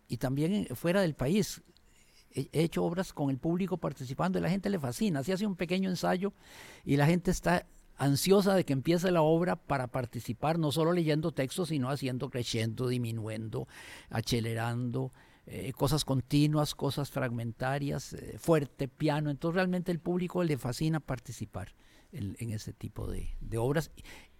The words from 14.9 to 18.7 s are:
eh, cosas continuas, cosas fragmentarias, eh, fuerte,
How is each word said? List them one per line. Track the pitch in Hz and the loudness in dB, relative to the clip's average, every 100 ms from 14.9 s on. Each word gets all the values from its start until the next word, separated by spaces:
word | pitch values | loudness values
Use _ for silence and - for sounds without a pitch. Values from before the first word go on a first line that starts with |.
| 127 131 - - - - | -2 -4 -8 -20 -20 -14
eh, | 98 107 | -10 -8
cosas | - 139 147 - | 0 2 2 2
continuas, | 135 - 147 151 151 147 - | -2 2 4 4 4 0 -2
cosas | 139 147 139 | -4 -2 -4
fragmentarias, | 135 127 117 117 - 131 143 143 147 - | -2 -2 -4 -6 -4 -4 -2 -2 -4 -6
eh, | - - - | -10 -12 -2
fuerte, | - 160 143 | 4 4 4